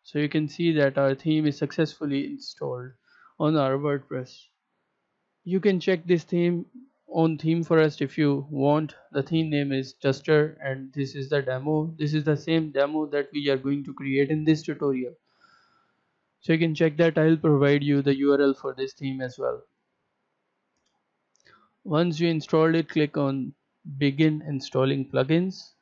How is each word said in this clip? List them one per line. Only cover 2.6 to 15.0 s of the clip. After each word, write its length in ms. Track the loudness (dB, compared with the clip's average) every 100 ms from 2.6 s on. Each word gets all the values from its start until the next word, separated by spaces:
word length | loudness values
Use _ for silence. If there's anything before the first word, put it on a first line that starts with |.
| -8 -8 -10 -18 _ _ _ _
on 180 | 0 2
our 200 | 0 0
WordPress. 580 | -2 -4 -6 -10 -10 -18 _ _ _ _ _ _ _ _ _ _
You 160 | -4 2
can 200 | 2 2
check 260 | 0 -2 2
this 180 | 0
theme 420 | 2 0 2 0 -6 -18 -20 _ -8
on 320 | 0 0 2
Theme 240 | -2 -2
Forest 400 | 2 2 2 0
if 140 | -6 0
you 280 | 0 0 -4
want. 440 | -2 2 2 -2 -10 _
The 120 | -6
theme 260 | -2 -2 0
name 220 | -2 -2
is 220 | -4 -6
Duster, 640 | -4 -2 -2 2 2 2 -4
and 300 | -8 -8 -8
this 220 | -8 -8 -8
is 140 | -2
the 120 | -2
demo. 520 | -2 -4 -2 -2 -2 -4
This 160 | -2
is 100 | -2
the 140 | 0 -2
same 320 | 0 0 0
demo 380 | -2 0 -2 -2
that 220 | -4 -4
we 160 | -4 0
are 80 | 0
going 260 | 0 -4 -6
to 80 |
create 360 | -10 -2 0 2
in 140 | 2
this 180 | 2 2
tutorial. 520 | 0 -4 -2 -2